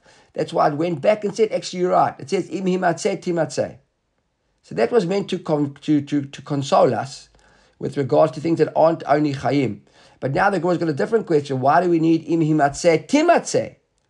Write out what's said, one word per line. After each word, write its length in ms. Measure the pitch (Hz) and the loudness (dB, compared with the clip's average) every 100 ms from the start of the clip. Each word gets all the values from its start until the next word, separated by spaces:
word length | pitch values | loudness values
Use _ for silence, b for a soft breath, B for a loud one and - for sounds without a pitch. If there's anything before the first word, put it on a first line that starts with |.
| _ b b - | _ b b -6
that's 160 | 160 | -4
why 160 | 160 165 | 0 0
it 60 | |
went 260 | 143 170 160 | 0 -2 0
back 240 | 196 214 | 0 0
and 100 | 208 | 0
said, 160 | 196 214 | 0 0
actually, 300 | 180 - 185 | 0 -6 -2
you're 120 | 180 | 0
right. 220 | 180 143 - | 2 2 -2
It 80 | - | -4
says, 220 | 190 - | -4 -4
Im 160 | 190 190 | -4 -2
himatzeh 560 | 180 180 165 190 185 | 0 0 0 -2 -4
timatzeh. 560 | 180 170 147 - 98 - _ _ _ _ _ _ _ _ | -2 -2 -2 -2 -6 -8 _ _ _ _ _ _ _ _
So 120 | - | -10
that 180 | - 226 | -2 0
was 140 | 240 170 | 2 0
meant 240 | 196 196 | -2 -4
to 80 | 180 | -6
con-, 360 | - 151 143 139 | -2 -2 -2 -4
to, 220 | - 151 | -2 0
to, 240 | 143 147 139 | 0 -4 -4
to 160 | - | -10
console 520 | - 143 135 196 170 | -8 -6 0 2 2
us 360 | 110 135 - - _ b b b b | -2 -6 -12 -20 _ b b b b
with 180 | 139 139 | -8 -4
regards 360 | 135 151 156 | 0 4 2
to 80 | - | 2
things 160 | 151 165 | -2 0
that 120 | 151 - | 2 4
aren't 260 | 156 165 - | 2 2 0
only 260 | 147 151 | 0 0
Chaim. 500 | 135 123 139 123 101 _ b b b | -2 -2 0 -2 -4 _ b b b
But 120 | 131 | -4
now 180 | 143 196 | 0 2
the 100 | 202 | 2
Gemara's 160 | 170 170 | 0 -2
got 140 | 165 | -2
a 20 | |
different 340 | 143 - 220 - | -2 -2 -2 0
question. 340 | 156 - 131 | 0 0 0
Why 220 | 131 160 | 2 4
do 60 | 180 | 4
we 100 | 165 | 2
need 300 | 160 165 - | 2 2 0
Im 120 | 165 | 0
himatzeh 680 | 156 156 143 143 170 165 - | 2 2 2 2 2 2 2
timatzeh? 680 | 285 339 320 - 131 110 - _ _ _ | 2 4 4 2 -4 -4 -8 _ _ _